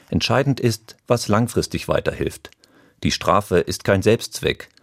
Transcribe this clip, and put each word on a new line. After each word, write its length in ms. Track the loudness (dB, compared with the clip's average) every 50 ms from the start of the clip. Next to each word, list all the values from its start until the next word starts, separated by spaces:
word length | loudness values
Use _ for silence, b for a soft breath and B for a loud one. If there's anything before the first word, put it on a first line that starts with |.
| b b
Entscheidend 500 | b -2 0 0 0 2 2 0 0 0
ist, 360 | 0 0 -2 -2 _ -18 -20 _ _
was 200 | -2 -2 0 0
langfristig 640 | 0 0 2 0 0 0 -2 -2 -2 -4 -6 -2 0
weiterhilft. 640 | -2 0 0 -2 -4 -4 -4 -6 -6 -8 -16 -20 _ b b b b b b b b b b
Die 100 | -2 -2
Strafe 460 | -2 2 2 2 2 2 2 2 2
ist 240 | 2 0 -2 -4 0
kein 200 | 2 2 2 4
Selbstzweck. 680 | 4 2 2 0 -6 -8 -4 -2 -2 -2 -4 -6 -20 b b